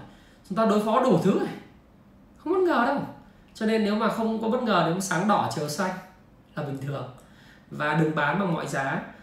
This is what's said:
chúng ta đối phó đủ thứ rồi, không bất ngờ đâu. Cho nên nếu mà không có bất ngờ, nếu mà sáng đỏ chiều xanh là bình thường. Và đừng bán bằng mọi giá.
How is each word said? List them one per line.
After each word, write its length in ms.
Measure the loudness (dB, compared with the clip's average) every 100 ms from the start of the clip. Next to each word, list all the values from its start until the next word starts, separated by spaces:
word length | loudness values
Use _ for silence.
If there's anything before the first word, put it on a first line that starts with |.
| -12 -20 -20 -20 -8
chúng 60 | 0
ta 100 | 2
đối 140 | 4
phó 240 | 4 2
đủ 160 | 4 4
thứ 160 | 4 2
rồi, 100 | 0 -6 -16 -20 -20 -20 -20 -20 -20 -12
không 160 | -2
bất 60 | 2
ngờ 240 | 2 4 2
đâu. 140 | 0 -4 -12 -20 -20 -20
Cho 120 | -4 0
nên 180 | 2
nếu 120 | 2 2
mà 140 | 0
không 320 | 0 -2 -2
có 80 | 0
bất 140 | 0
ngờ, 200 | 2 2 2
nếu 80 |
mà 80 | 0
sáng 260 | -2 0 2
đỏ 220 | 2 0 -4
chiều 140 | -6
xanh 220 | -4 -4 -4 -12 -20 -20 -20 -14 -10
là 80 |
bình 140 | -8 -6
thường. 320 | -6 -8 -8 -14 -20 -20 -20 -20 -16
Và 220 | -6 -2
đừng 220 | 2 2 2
bán 240 | 0 0
bằng 140 | 0
mọi 140 | -2 -4
giá. 340 | -4 -4 -4 -8 -18